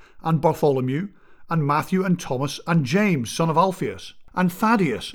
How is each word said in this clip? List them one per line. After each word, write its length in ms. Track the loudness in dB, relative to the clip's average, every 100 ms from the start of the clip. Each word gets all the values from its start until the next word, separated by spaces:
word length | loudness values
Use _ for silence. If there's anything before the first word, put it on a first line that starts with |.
| -18 -8
and 200 | -2 2
Bartholomew 680 | 2 2 2 2 0 -2 -4 -10 -20 -20 -6
and 180 | -2 0
Matthew 380 | 0 0 0 0
and 120 | 0
Thomas 400 | -2 -4 -4 -6 0
and 200 | 0 2
James, 440 | 2 2 2 -2
son 200 | -2 0
of 80 | 2
Alphaeus, 560 | 2 0 -6 -6 -14 -18 -10
and 180 | -2 -2
Thaddeus 600 | 0 2 2 2 -2 -8